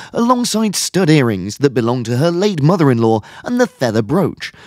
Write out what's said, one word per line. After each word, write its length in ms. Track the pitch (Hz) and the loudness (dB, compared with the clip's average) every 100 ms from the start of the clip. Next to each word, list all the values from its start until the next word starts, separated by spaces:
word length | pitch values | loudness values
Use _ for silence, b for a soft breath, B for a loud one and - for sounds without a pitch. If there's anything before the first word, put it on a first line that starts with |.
| B | B
alongside 640 | - 233 254 240 214 220 | -4 0 0 -2 -2 -2
stud 340 | - - 180 170 | -2 -4 0 2
earrings 480 | 156 120 98 95 - | 4 2 0 -4 -2
that 160 | 139 | -2
belonged 320 | 123 113 127 113 | 0 -2 -2 -2
to 100 | 120 | 0
her 160 | 170 | 0
late 280 | 175 208 170 | 0 0 2
mother-in-law 600 | 143 190 143 117 113 110 B B | 2 4 2 4 2 0 B B
and 160 | - 247 | -6 -2
the 80 | 247 | -2
feather 340 | - 123 107 | -2 -2 -2
brooch, 500 | 98 170 135 - - B | -2 -2 -2 -4 -14 B